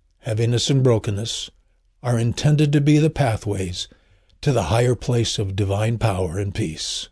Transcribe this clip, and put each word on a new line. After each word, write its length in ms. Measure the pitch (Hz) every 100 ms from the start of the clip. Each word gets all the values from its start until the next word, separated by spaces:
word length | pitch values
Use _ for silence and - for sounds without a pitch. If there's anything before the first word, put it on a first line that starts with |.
| _ _
Heaviness 500 | - 110 117 120 -
and 140 | 139
brokenness 680 | 127 113 110 101 113 - - - _ _ _ _
are 160 | 127 120
intended 540 | 117 - 151 147 151
to 80 | 147
be 160 | 143 151
the 120 | 156
pathways 800 | 156 135 107 104 95 92 90 - _ _ _ _ _
to 100 | 147
the 120 | 120
higher 320 | 85 113 123 117
place 440 | - 120 113 -
of 160 | 98 98
divine 420 | 98 98 110 113
power 400 | 117 92 90 92
and 160 | 98
peace. 560 | 101 92 78 - - -